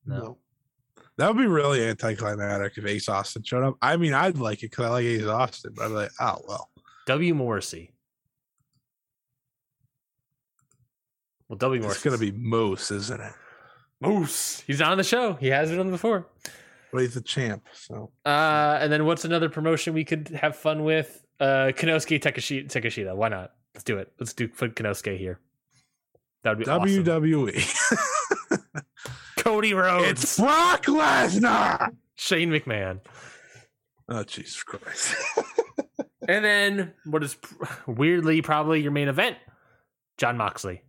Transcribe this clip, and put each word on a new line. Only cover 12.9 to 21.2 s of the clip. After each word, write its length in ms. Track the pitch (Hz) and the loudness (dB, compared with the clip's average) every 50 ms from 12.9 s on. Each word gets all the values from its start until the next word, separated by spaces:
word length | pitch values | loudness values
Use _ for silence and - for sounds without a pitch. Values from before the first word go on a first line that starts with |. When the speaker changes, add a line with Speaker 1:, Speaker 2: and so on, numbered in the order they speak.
Speaker 2:
isn't 300 | 104 101 101 110 123 104 | -6 -6 -6 -8 -8 -10
it? 120 | 104 104 - - - - - - - - - _ _ _ _ _ | -12 -14 -16 -18 -20 -20 -20 -20 -20 -20 -20 _ _ _ _ _
Speaker 1:
Moose! 600 | - 165 214 202 165 143 - - - - - - - | 0 0 2 2 0 -2 -4 -6 -6 -6 -8 -10 -6
He's 140 | - 135 143 | -6 0 2
on 160 | 156 156 185 | 2 2 4
the 60 | 190 185 | 2 2
show. 300 | 180 - 240 247 220 180 | 2 2 2 2 0 -2
He 120 | 131 131 | 0 0
has 220 | 143 135 139 156 160 | 2 2 2 2 0
been 100 | 165 180 | 0 -2
on 120 | 185 190 | -2 -2
before. 360 | 185 170 - 226 226 185 170 - _ _ _ - - - - - _ _ _ _ | -2 -2 0 0 0 0 -2 -8 _ _ _ -18 -18 -18 -20 -20 _ _ _ _
Speaker 2:
But 100 | - 127 | 0 0
he's 120 | 127 123 117 | 0 0 -2
the 80 | 127 | -8
champ, 440 | 110 - - 147 131 113 104 101 _ - - | -8 -4 -4 -2 -2 -2 -4 -6 _ -18 -20
so. 380 | - - - - - - - _ _ _ | -20 -18 -14 -14 -14 -14 -16 _ _ _
Speaker 1:
Uh, 520 | 147 143 147 156 156 151 151 151 147 151 143 | 0 2 4 4 4 4 4 4 4 4 2
and 100 | 151 151 | 2 2
then 140 | 151 151 151 | 2 2 4
what's 200 | 156 170 160 - | 2 2 0 0
another 240 | 165 170 165 165 156 | 0 0 2 2 0
promotion 440 | 156 160 156 160 165 151 - 170 160 | -2 -2 0 0 0 0 0 -2 -2
we 120 | 160 156 | -2 -2
could 240 | - 165 156 151 - | -2 -4 -4 -4 -8
have 260 | 160 147 - 156 147 | -4 0 0 0 -2
fun 280 | - - 160 156 156 151 | 0 -2 -2 0 0 0
with? 400 | 156 156 160 147 156 - - | 2 2 0 0 -4 -10 -20